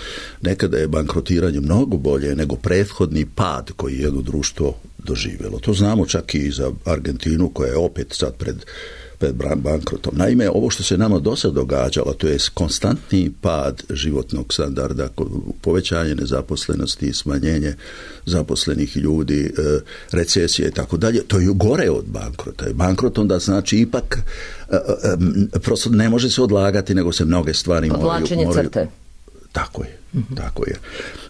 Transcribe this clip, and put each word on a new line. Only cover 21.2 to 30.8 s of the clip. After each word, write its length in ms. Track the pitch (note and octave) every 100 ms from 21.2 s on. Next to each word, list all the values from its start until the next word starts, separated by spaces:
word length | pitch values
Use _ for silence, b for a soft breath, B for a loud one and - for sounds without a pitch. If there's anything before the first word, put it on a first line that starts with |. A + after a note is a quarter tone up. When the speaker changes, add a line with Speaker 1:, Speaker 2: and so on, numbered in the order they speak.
Speaker 1:
to 160 | - G2
je 80 | F2+
gore 420 | G2 G#2+ D3 A2+
od 160 | C2 -
bankrota. 580 | G#1 G1+ - - - -
Bankrot 440 | - F2+ F#2 B2 -
onda 220 | G#2 F2+
znači 380 | - G2 G2 G#2
ipak, 400 | A#2 B2+ - - B B B B -
e, 40 | F#2+
e, 40 | - F#2 G#2
m, 360 | F2 F2+ F2 G#2
prosto 360 | G2+ - A2+ A2+
ne 200 | A2+ A2+
može 200 | A#2+ B2
se 120 | B2+
odlagati, 540 | B2 G2+ G2 G2+ G2 F#2
nego 160 | F2
se 140 | - D#2+
mnoge 280 | F2 D2+
stvari 340 | D2+ - E2+ D#2+
moraju, 160 | D#2
Speaker 2:
Podvlačenje 420 | E3 A#2 D#2 E3+ D#3+
Speaker 1:
moraju 180 | F2
Speaker 2:
crte. 240 | - - - - - - - - -
Speaker 1:
Tako 320 | - - -
je, 140 | C2+ - -
Speaker 2:
Mhm. 200 | - G#2+ C3+
Speaker 1:
tako 280 | - - -
je. 100 | -